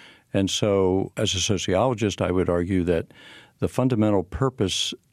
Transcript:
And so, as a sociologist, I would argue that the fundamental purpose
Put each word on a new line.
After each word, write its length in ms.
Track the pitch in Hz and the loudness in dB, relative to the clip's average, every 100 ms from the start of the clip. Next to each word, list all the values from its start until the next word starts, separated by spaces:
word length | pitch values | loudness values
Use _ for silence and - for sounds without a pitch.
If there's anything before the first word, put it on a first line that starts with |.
| - - _ 101 | -20 -20 _ -2
And 140 | 98 | 0
so, 600 | - 107 98 92 92 - - | 0 2 4 4 2 -2 -4
as 200 | 104 92 | -2 -2
a 40 | |
sociologist, 800 | - 92 - 92 127 110 107 - | -2 -2 0 0 2 0 -2 -2
I 120 | 90 | -2
would 180 | 90 87 | 0 0
argue 340 | 87 87 95 85 | 0 0 0 2
that 280 | 82 - - - - - - | 0 -2 -14 -20 -20 -20 -6
the 80 | 98 | -4
fundamental 560 | - 127 113 107 101 | 0 0 2 2 0
purpose 680 | 87 - 135 - 95 - - - _ | -2 -4 -4 -2 -2 -2 -6 -8 _